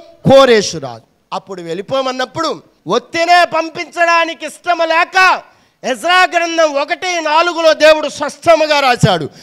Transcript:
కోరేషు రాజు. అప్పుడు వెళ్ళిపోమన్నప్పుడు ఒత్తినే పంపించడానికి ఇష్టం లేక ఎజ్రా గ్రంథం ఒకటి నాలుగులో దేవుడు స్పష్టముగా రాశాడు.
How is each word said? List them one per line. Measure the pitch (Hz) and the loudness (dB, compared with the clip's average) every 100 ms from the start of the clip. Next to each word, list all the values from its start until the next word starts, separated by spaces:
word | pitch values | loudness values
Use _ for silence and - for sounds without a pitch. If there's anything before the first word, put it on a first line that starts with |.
| - _ - | -10 _ 4
కోరేషు | 269 269 220 - 160 | 6 6 4 0 -8
రాజు. | 135 113 _ _ _ | -12 -14 _ _ _
అప్పుడు | 185 185 185 | -12 -12 -14
వెళ్ళిపోమన్నప్పుడు | 170 170 196 269 262 254 254 302 330 180 - _ - | -10 -10 -6 -4 -4 -6 -8 -6 -6 -6 -12 _ -4
ఒత్తినే | 226 240 330 339 349 | -4 -4 -4 2 4
పంపించడానికి | 349 320 330 320 311 339 339 339 330 330 311 | 4 -2 -6 -10 -12 -2 0 2 0 -6 -12
ఇష్టం | - 349 339 | -10 -6 -2
లేక | 330 320 349 370 370 254 - _ _ _ | 0 0 0 2 2 0 -6 _ _ _
ఎజ్రా | 196 247 320 359 359 | -8 -6 0 2 2
గ్రంథం | 339 339 330 311 | 0 -2 0 0
ఒకటి | 277 294 349 370 349 | 0 -4 -6 -4 -4
నాలుగులో | 311 302 349 330 320 | 0 0 0 2 0
దేవుడు | 302 302 311 294 | 4 4 4 0
స్పష్టముగా | - 285 - 330 320 311 294 | -6 -8 -4 2 2 2 0
రాశాడు. | 269 247 226 180 143 - | 0 2 0 0 -4 -12